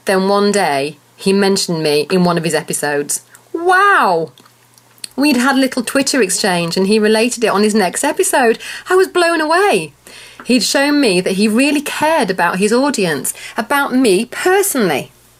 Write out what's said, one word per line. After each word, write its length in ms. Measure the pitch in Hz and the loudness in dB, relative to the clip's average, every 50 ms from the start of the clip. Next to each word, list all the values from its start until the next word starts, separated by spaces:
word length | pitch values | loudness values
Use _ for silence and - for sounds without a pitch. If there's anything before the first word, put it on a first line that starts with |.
| - | -4
Then 220 | - 196 190 190 196 | -2 0 0 2 2
one 240 | 202 202 202 202 | 2 2 2 2
day, 460 | 202 202 185 156 143 139 139 151 156 - _ _ _ | 0 0 0 0 0 -2 -4 -6 -8 -12 _ _ _
he 180 | - - 196 190 | -6 -2 0 2
mentioned 480 | 196 202 196 196 190 - - 175 160 | 2 2 2 0 0 -2 -4 -4 -2
me 260 | 156 151 147 151 143 - | -2 0 0 0 0 0
in 120 | 190 185 180 | 0 2 2
one 140 | 175 170 170 | 2 0 0
of 60 | 160 | -2
his 100 | 170 151 | -2 -2
episodes. 720 | 151 - - 160 - - 147 147 143 147 147 - - - _ - - _ _ - | -4 -4 -4 -6 -6 -4 -4 -2 -2 -4 -4 -6 -10 -10 _ -20 -20 _ _ -8
Wow! 800 | 330 339 359 370 370 403 403 392 330 254 202 175 165 165 156 - - - _ _ _ _ _ _ _ _ _ _ _ - - - | -4 0 2 2 4 4 4 4 4 2 2 0 0 -2 -4 -10 -16 -20 _ _ _ _ _ _ _ _ _ _ _ -20 -12 -6
We'd 220 | - 277 302 302 254 | -2 0 0 2 2
had 180 | 240 277 262 | 2 0 2
a 40 | 269 | 2
little 240 | 269 254 - - 214 | 0 0 -2 -4 -6
Twitter 380 | - - 277 277 - - 269 | -2 -2 -2 -2 0 0 0
exchange, 560 | 214 185 - - - 208 180 170 170 165 170 185 | 0 0 -2 -2 -2 0 0 0 -2 -2 -2 -2
and 100 | 190 190 | 0 2
he 120 | 214 220 | 2 2
related 440 | 214 214 220 220 226 247 - 233 233 | 2 2 2 2 0 -2 -2 -2 -2
it 60 | 196 | 0
on 140 | 175 196 208 | 0 2 0
his 100 | 214 208 | 2 2
next 300 | 220 190 175 - - - | 0 0 0 -2 -4 -4
episode. 560 | 294 330 - 370 - - 302 254 226 240 - - - - - - - | -4 -2 -2 -2 0 2 2 2 2 2 0 -4 -14 -16 -12 -4 0
I 60 | 359 | 2
was 120 | 370 381 381 | 2 2 2
blown 320 | - 359 349 330 339 320 | 2 0 0 0 0 0
away. 540 | 311 302 330 370 403 403 285 185 156 143 - _ _ - - - - - - - - | 0 0 0 2 2 2 0 0 -2 -6 -12 _ _ -20 -20 -20 -20 -20 -20 -10 -2
He'd 180 | - 240 247 202 | 0 0 0 2
shown 360 | - - 285 277 294 294 294 | 0 0 2 2 2 2 2
me 220 | 277 220 180 180 | 2 2 2 2
that 160 | 180 202 196 185 | 0 0 0 0
he 100 | 214 226 | 0 2
really 340 | 208 240 277 294 294 294 | 2 2 2 2 0 -2
cared 480 | 294 - - - 302 311 330 311 240 180 | -4 -4 -6 -2 0 0 2 2 0 -2
about 300 | 196 185 175 175 - 185 | -2 0 0 0 0 0
his 140 | 202 208 226 | 0 0 2
audience, 600 | 247 277 294 - - 190 170 151 127 - - - - - - - - | 2 0 0 0 -2 -2 -2 -2 -4 -6 -8 -10 -10 -14 -12 -8 -8
about 380 | 226 - 285 285 285 - 233 | -4 -2 -2 -2 0 0 0
me 300 | 254 269 220 185 185 233 | 2 2 2 2 2 0
personally. 840 | - - - - 359 370 403 381 - - 269 214 175 147 123 123 - _ _ _ _ _ _ | -4 -6 -4 0 2 2 2 2 0 0 0 0 0 0 -2 -6 -8 _ _ _ _ _ _